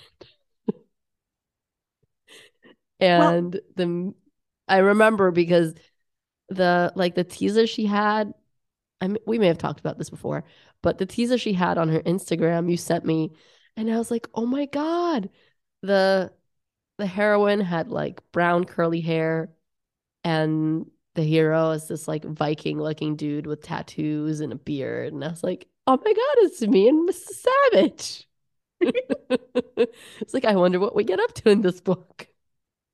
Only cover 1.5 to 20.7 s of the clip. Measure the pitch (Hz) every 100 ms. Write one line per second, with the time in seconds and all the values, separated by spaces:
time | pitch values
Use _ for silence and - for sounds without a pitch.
1.5 | _ _ _ _ _ _ _ _ - -
2.5 | _ - _ _ _ 185 170 170 170 175
3.5 | 175 - - 175 175 185 - _ _ _
4.5 | _ - 190 196 208 220 214 185 175 170
5.5 | 175 160 - _ _ _ _ _ _ _
6.5 | 190 180 175 175 190 175 175 180 - 190
7.5 | 220 226 226 214 202 208 214 208 - _
8.5 | _ _ _ _ _ 185 208 - 226 190
9.5 | 160 151 151 156 - - - - 147 -
10.5 | _ _ _ 175 - 185 - 240 247 214
11.5 | 185 180 175 165 160 165 190 - 165 165
12.5 | 170 175 170 - 170 165 160 156 - _
13.5 | _ _ - 220 226 226 233 - - 233
14.5 | 269 277 285 311 339 349 277 185 - _
15.5 | _ _ _ 190 196 190 190 180 - _
16.5 | _ _ _ _ - 202 185 208 208 202
17.5 | 208 185 170 - - 151 - _ 175 175
18.5 | 175 180 - 170 170 165 160 160 160 165
19.5 | _ _ _ _ _ _ _ 170 160 156
20.5 | 156 156